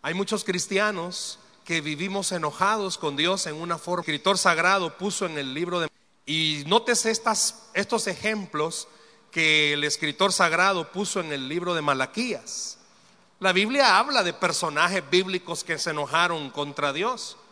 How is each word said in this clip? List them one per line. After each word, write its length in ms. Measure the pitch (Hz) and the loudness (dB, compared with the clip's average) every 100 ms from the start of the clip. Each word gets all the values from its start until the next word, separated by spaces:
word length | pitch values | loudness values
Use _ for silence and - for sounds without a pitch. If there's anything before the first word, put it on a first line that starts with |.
hay 120 | 139 | -4
muchos 320 | 175 196 208 - | -4 -2 -4 -2
cristianos 920 | 180 - 196 214 196 175 180 - - - _ - | -4 -2 0 0 -2 -6 -8 -10 -12 -18 _ -4
que 160 | 165 | -4
vivimos 500 | 151 147 190 196 185 | -2 -4 -4 -2 -2
enojados 680 | 180 151 147 190 220 196 - | -2 -4 0 2 2 -2 -4
con 200 | 156 139 | -4 0
Dios 280 | 165 190 170 | 0 0 -2
en 100 | 151 | -6
una 220 | 170 165 | -6 -6
forma. 280 | - 175 170 | -2 -4 -2
El 80 | 147 | 0
escritor 220 | 185 190 | 2 4
sagrado 600 | 190 160 175 196 170 - | 4 4 4 4 0 -4
puso 280 | 196 - 185 | -4 -2 -4
en 120 | 156 | -4
el 160 | 135 | -6
libro 280 | 135 180 175 | -4 -2 -2
de, 80 | 160 _ _ _ - | -2 _ _ _ -4
y 380 | 156 156 151 143 | 0 2 0 2
nótese 460 | 214 226 233 220 | 2 4 0 0
estas, 520 | 226 233 214 - - - | 0 0 0 -2 -4 -6
estos 340 | 170 202 233 - | -4 0 -2 -2
ejemplos 800 | 180 208 214 185 151 156 165 - - - - _ | -4 -2 -4 -4 -2 -2 -4 -12 -18 -20 -20 _
que 420 | 165 160 156 147 | 0 4 4 4
el 100 | 147 | 2
escritor 480 | 147 139 151 143 196 | 0 -2 -4 0 0
sagrado 640 | 180 175 165 190 190 156 | 4 2 4 2 2 -4
puso 260 | 185 202 196 | -4 -4 -2
en 140 | 160 | -4
el 160 | 143 131 | -6 -4
libro 240 | 165 175 | -4 -2
de 80 | 170 | 0
Malaquías. 960 | 147 135 131 - 247 151 - - - - _ _ _ _ _ _ | 2 0 0 -2 -4 -6 -8 -10 -10 -12 _ _ _ _ _ _
La 100 | 190 | 0
Biblia 460 | 180 214 269 262 190 | 2 2 4 6 6
habla 260 | 262 262 | 4 2
de 100 | 180 | 0
personajes 680 | - 180 - 165 147 170 190 143 | 0 -2 0 -2 2 2 2 2
bíblicos 560 | 180 190 185 - 165 - | 2 2 -4 -6 -10 -6
que 120 | 156 | -4
se 120 | - | -2
enojaron 640 | 151 139 156 175 170 139 | -2 0 2 2 0 -6
contra 420 | 143 143 139 143 | -6 -6 -2 -2
Dios. 420 | 139 214 247 - - - | 0 -2 -4 -8 -14 -20